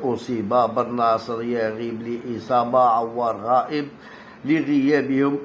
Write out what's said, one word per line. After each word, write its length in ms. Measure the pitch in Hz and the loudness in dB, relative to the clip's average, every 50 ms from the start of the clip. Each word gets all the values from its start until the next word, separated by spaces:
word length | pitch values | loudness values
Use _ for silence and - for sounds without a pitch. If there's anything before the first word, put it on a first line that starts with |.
| - | 0
أصيب، 460 | 135 117 117 - - 127 113 107 98 | -2 -2 -2 -2 -4 -4 -4 -2 0
بن 460 | 120 123 117 113 110 127 120 113 120 | 2 2 2 2 2 0 -2 -2 -2
ناصر 460 | 123 117 113 113 113 110 120 120 113 | 0 2 2 2 0 0 -4 -6 -6
يغيب 600 | 117 120 120 120 113 110 110 110 117 117 113 110 | -4 -4 -2 -2 -2 -2 -2 -4 -6 -6 -6 -8
لإصابة، 760 | 117 120 120 117 117 127 120 110 107 - 131 123 120 120 123 127 | -8 -8 -8 -8 -6 -6 -8 -8 -4 0 2 2 2 4 4 4
عوار 580 | 127 123 113 117 117 113 113 120 120 117 110 104 | 4 6 4 2 0 -2 -4 -2 -2 -2 -2 -4
غائب 500 | 101 113 123 127 - - 151 147 147 139 - - - - - - - - - - - | -2 2 2 2 2 0 -4 -6 -6 -6 -10 -18 -20 -20 -20 -20 -20 -20 -20 -14 -2
لغيابهم، 920 | 131 156 160 143 131 147 143 131 139 151 143 127 127 135 131 139 143 143 143 143 | 0 0 0 2 2 2 2 4 4 4 2 2 2 0 2 2 2 0 -2 -2